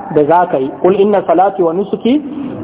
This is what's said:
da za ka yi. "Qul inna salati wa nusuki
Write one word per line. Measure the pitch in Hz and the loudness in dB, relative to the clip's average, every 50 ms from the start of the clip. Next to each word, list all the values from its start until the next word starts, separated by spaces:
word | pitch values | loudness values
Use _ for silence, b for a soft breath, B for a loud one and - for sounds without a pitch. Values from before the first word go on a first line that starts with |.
| - - 160 | -8 -4 0
da | 151 151 | 0 2
za | 139 165 175 180 175 | 4 4 2 2 2
ka | 170 143 | 0 -2
yi. | 131 143 - - - | -4 -4 -4 0 0
"Qul | 175 190 202 | 2 2 4
inna | 196 214 202 190 180 | 2 2 2 2 0
salati | - 170 165 185 202 196 - 180 | 2 2 2 2 2 0 0 0
wa | 165 160 | 0 0
nusuki | 185 202 196 - 196 - 226 262 302 285 B B B B B B - | -2 -4 -4 -4 -4 0 0 0 0 -2 B B B B B B -10